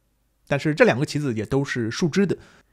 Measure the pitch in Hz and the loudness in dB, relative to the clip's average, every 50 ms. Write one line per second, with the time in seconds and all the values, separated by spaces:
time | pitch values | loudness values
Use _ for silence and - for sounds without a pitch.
0 | _ _ _ _ _ _ _ _ _ _ 143 139 - 156 147 - 247 202 123 120 | _ _ _ _ _ _ _ _ _ _ -4 -2 0 -2 2 4 4 4 4 2
1 | 151 - - 147 147 131 110 107 101 - 135 139 143 - - 123 113 113 - - | -2 -4 -4 -4 -4 -4 -4 -4 -4 -2 -2 -2 -2 -2 -4 -4 -4 -4 -2 -2
2 | 180 156 - 190 202 160 - - - - - - _ _ | -2 0 2 2 2 2 0 -4 -8 -14 -20 -20 _ _